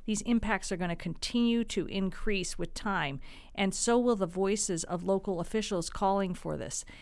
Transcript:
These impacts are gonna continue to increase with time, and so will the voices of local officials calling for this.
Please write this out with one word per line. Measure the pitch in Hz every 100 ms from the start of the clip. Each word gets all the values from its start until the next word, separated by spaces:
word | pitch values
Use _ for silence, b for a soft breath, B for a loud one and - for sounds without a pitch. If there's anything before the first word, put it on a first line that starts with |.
| -
These | 214
impacts | - 233 220 190 -
are | 180
gonna | 175 170
continue | 170 156 - 240 233 233 220
to | - 165
increase | 196 190 - - 196 170 -
with | 175
time, | - 220 190 147 139 B B B
and | - 196 -
so | - 233
will | 247 220
the | 180
voices | 180 196 208 - 165 -
of | 175
local | 175 196 202 175
officials | 165 220 208 190 170
calling | - 196 196 196
for | 180 165 151
this. | - - - B